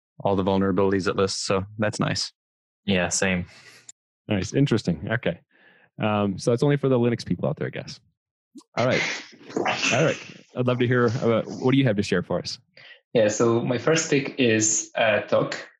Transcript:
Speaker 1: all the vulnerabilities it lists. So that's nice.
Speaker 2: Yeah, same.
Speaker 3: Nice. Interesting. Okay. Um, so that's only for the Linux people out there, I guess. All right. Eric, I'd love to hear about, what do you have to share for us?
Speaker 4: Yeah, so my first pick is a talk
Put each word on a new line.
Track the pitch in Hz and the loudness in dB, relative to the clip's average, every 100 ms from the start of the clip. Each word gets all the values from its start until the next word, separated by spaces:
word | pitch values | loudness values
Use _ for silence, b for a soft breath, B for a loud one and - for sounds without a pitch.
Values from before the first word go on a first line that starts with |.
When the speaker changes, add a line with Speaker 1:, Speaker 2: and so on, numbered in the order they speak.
| _ - | _ -6
Speaker 1:
all | 101 98 | 0 0
the | |
vulnerabilities | 95 95 98 95 98 98 92 | 2 2 2 2 2 2 0
it | - | 0
lists. | 95 - - | 0 -2 -2
So | 98 98 104 | -2 -2 -4
that's | 107 - | -4 -2
nice. | 98 95 - - _ _ _ _ | -2 -2 -6 -12 _ _ _ _
Speaker 2:
Yeah, | - 95 87 | -2 0 0
same. | - 98 90 87 B B B B _ _ _ - | 0 0 0 -4 B B B B _ _ _ -4
Speaker 3:
Nice. | 104 90 | -2 0
Interesting. | - 143 110 - 80 104 | 0 2 2 0 -4 -4
Okay. | 113 - 85 _ b b b b - | -4 -4 -6 _ b b b b -4
Um, | 107 104 101 92 | -2 0 0 -2
so | - | -2
that's | 120 | 0
only | 147 143 | 2 2
for | 139 | 2
the | 127 | 2
Linux | 120 117 - | 2 -2 -4
people | 90 67 | -4 -4
out | - | -4
there, | 71 | -6
I | |
guess. | - - - _ _ _ _ _ - - - | -8 -12 -16 _ _ _ _ _ -20 -10 -2
All | 127 | 0
right. | 190 - - - - - - - - - | 0 -2 -6 -12 -20 -10 -6 -4 -2 0
Eric, | 131 151 - - - _ - | 2 2 0 -8 -20 _ -2
I'd | 127 | 0
love | 123 | 2
to | 120 | 2
hear | 127 120 | 4 2
about, | 113 117 110 - | 2 2 0 -2
what | 104 120 | -2 2
do | 135 | 4
you | 131 | 4
have | 104 | 0
to | |
share | 98 92 | 0 -2
for | 85 92 | 0 -4
us? | - - _ B B B _ | -6 -12 _ B B B _
Speaker 4:
Yeah, | 123 107 | 2 2
so | - 117 117 | 4 2 2
my | 131 123 | 0 0
first | - 165 - | 0 0 2
pick | 143 139 - | 0 0 0
is | 120 110 107 - - - | 2 2 2 0 -4 0
a | 113 104 | 2 2
talk | - 107 - - - | 2 0 0 -6 -12